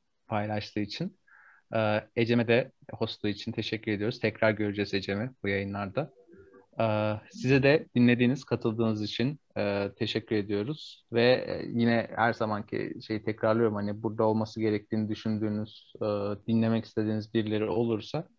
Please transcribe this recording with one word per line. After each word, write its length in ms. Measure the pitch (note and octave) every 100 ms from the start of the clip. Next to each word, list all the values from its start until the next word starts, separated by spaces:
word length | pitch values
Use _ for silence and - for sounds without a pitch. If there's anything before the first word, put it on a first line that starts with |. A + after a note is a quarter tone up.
| _ _ -
paylaştığı 540 | G#2+ G#2 G#2+ - G#2+
için. 380 | G#2 - F3+ - _ - - - -
Eee, 340 | A2 G#2+ G#2+ - -
Ecem'e 320 | A#2 A#2+ A2+
de 240 | A#2 - _ -
hostluğu 360 | - A2+ - G#2
için 240 | G2+ -
teşekkür 400 | A2+ G#2+ A2 A2
ediyoruz. 280 | G2+ G#2+ -
Tekrar 300 | G#2+ - A2
göreceğiz 440 | G#2 G#2 G2+ G2+
Ecem'i 360 | G2 F#2+ G2+ C3 -
bu 60 | G2+
yayınlarda. 640 | G2 G2 G2+ G2+ G2+ D3+ - - - - - _ -
Eee, 420 | A2+ G#2+ G#2+ G#2+ -
size 320 | - B2+ C3+
de 240 | C3+ D#3 -
dinlediğiniz, 500 | B2 A#2+ A#2+ B2 C3+
katıldığınız 580 | - A#2+ A#2 A2 A2 G#2+
için, 380 | G#2 - B2+ D#3 _ -
eee, 360 | G#2 G2+ G2+ -
teşekkür 380 | A2 A2+ - G#2+
ediyoruz. 720 | G2 G2+ A2 D3+ - - -
Ve, 340 | A2+ A#2+ B2+ -
eee, 160 | - -
yine 420 | A#2 A#2 A#2 - -
her 160 | A#2
zamanki 600 | A2+ A2 G#2 - - - - -
şeyi 160 | G#2+
tekrarlıyorum. 500 | A2 G#2+ A2 A2 A#2
Hani 280 | G#2 G2+ G#2
burada 220 | A2+ A2
olması 360 | A2 A2 G#2+ A2
gerektiğini 480 | A2 G#2+ - A2 G#2+
düşündüğünüz, 840 | G#2+ A2 G#2+ G#2+ G#2 G#2+ - - -
eee, 60 | G#2+ G2+ G2+ G2+ -
dinlemek 360 | A2+ A2+ A2+
istediğiniz 500 | A2+ - G#2+ G#2+ G#2+
birileri 300 | A2+ G#2+ G#2+
olursa, 640 | G#2+ G#2+ A#2+ G#2+ - D3+ F3+